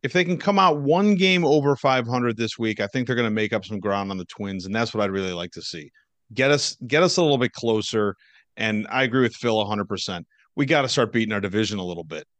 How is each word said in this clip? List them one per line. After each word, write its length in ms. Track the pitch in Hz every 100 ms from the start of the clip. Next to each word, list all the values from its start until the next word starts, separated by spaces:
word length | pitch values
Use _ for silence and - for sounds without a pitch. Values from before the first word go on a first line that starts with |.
if 80 | 127
they 120 | 180
can 120 | 175 180
come 220 | - 202
out 220 | 185 151
one 340 | 139 170 208 196
game 280 | 190 185
over 300 | 160 151 143 135
five 300 | 135 131 117
hundred 300 | 123 120 110
this 220 | 113 -
week, 220 | 113 107
I 60 | 101
think 180 | 135 120
they're 100 | 123
gonna 140 | 117
make 220 | 107 107
up 120 | 110
some 160 | 98 107
ground 300 | 98 98 98
on 80 | 95
the 60 | 90
Twins, 380 | - 101 95 92
and 80 |
that's 180 | 107 117
what 80 | 110
I'd 80 | 104
really 220 | 98 95
like 180 | 87 87
to 100 | -
see. 280 | - 85 73 _ _ _ _
Get 160 | 110 131
us, 260 | 147 - - 123
get 160 | 143
us 140 | 175 180
a 60 |
little 160 | 165 139
bit 140 | 120
closer, 640 | - 117 110 101 113 104 95 _ _ _ -
and 300 | 110 107 107
I 120 | 123
agree 200 | 131 127
with 120 | 120
Phil 260 | - 120 110
a 40 |
hundred 220 | 104 104 98
percent. 380 | 98 - 90 82 _ _ -
We 100 | 139
gotta 220 | 156 131
start 240 | - 117
beating 200 | 120 110
our 80 | 104
division 380 | 98 98 107 104
a 60 |
little 200 | 90 85
bit. 200 | 80 78 73